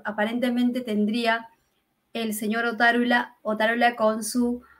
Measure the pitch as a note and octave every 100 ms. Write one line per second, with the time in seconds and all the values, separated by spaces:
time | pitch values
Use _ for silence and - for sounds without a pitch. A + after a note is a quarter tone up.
0 | G#3+ G#3 G#3+ A#3+ B3 A#3+ B3 B3+ A#3+ G#3
1 | G#3 A#3 A3+ A3+ A#3 _ _ _ _ _
2 | _ A#3 A3+ G#3+ G#3+ A3+ A#3 A3 A#3 A#3+
3 | A#3+ A#3+ B3 - - G#3+ A3 A#3 A#3+ A#3+
4 | A3 A3 G#3+ B3 A#3+ A#3+ - _